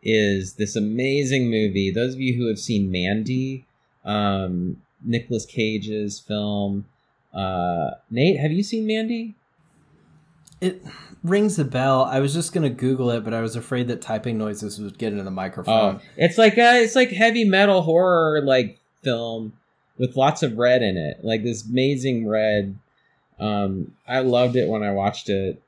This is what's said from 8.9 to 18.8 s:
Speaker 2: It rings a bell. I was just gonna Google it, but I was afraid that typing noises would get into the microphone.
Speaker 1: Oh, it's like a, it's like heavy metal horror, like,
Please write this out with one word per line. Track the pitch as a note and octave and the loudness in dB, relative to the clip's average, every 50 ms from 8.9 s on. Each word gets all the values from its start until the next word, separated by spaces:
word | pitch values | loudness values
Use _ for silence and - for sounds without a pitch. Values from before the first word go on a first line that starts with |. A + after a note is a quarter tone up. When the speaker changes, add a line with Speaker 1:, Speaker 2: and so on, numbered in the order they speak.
| A3 A3 A3 A3 A#3+ A#3 A3+ A3+ G#3 _ _ _ _ _ _ _ _ _ _ _ _ _ _ _ _ _ _ _ _ _ _ - _ _ | -4 -4 -4 -4 -6 -6 -8 -10 -14 _ _ _ _ _ _ _ _ _ _ _ _ _ _ _ _ _ _ _ _ _ _ -20 _ _
Speaker 2:
It | - F#3 F#3 - - - - - - - - _ - | -6 -4 -4 -6 -14 -20 -20 -20 -20 -20 -20 _ -4
rings | E3 F#3 G3+ G#3 G#3+ - - | 0 2 2 2 2 2 0
a | D3 | -2
bell. | C3 A#2+ B2+ C3 C3+ C3+ C3 C3 | -2 -2 -2 2 2 4 4 2
I | - C3 C3+ | 2 2 0
was | C#3 C#3 C#3 | 0 0 0
just | E3+ E3 - - | -2 -4 -4 -2
gonna | F3+ D#3+ C#3 | 0 0 0
Google | A#2 A#2 B2 B2+ C3+ B2+ B2+ B2 | -2 0 -2 -2 0 0 0 0
it, | A#2+ A#2 G#2+ | 0 -2 -2
but | A2+ A2 | -4 -4
I | A2+ | -2
was | A2+ A2 A2+ | -4 -4 -6
afraid | A#2 A2+ - C3+ B2 B2 B2 | -8 -8 -6 -4 -4 -2 -4
that | A#2+ - | -4 -8
typing | - - A#2 G#2+ G#2+ B2 A2+ A2 | -6 -6 -8 -6 -4 -4 -4 -4
noises | G#2+ G#2+ G#2 G2+ G#2 G2+ F#2+ G2+ | -4 -4 -6 -6 -8 -10 -10 -10
would | G#2 G2+ F#2+ - | -12 -12 -10 -6
get | A#2 A2 G2+ | -6 -6 -4
into | G2+ G2 | -4 -6
the | F#2+ F#2 | -6 -6
microphone. | F#2+ F#2+ F#2+ - - F2+ - A2 A2+ G#2+ G2 G2 | -6 -6 -8 -8 -8 -2 2 4 4 4 4 2
Speaker 1:
Oh, | - - - - | -2 -10 -18 -2
it's | - - E3+ - - | 2 2 2 6 6
like | A3+ G#3+ G#3 A3+ | 6 6 8 6
a, | A#3+ A#3+ A#3+ B3 | 6 6 8 6
it's | A#3 A3 A3+ | 4 4 4
like | C4 B3+ B3 | 2 2 2
heavy | A3 F3+ A3 A3+ A3+ A#3+ A3+ | 2 2 2 2 4 4 2
metal | G#3 F#3+ F#3+ G3+ G3+ G3 F#3 E3 | 4 4 4 4 6 4 4 2
horror, | D#3+ D#3+ E3+ F#3 F#3 F3+ E3 E3 D#3 D3+ D3+ | 4 4 4 4 4 4 4 4 2 2 0
like, | C#3+ C#3 C3 C3 B2 G2+ - _ | 2 4 4 4 2 0 -4 _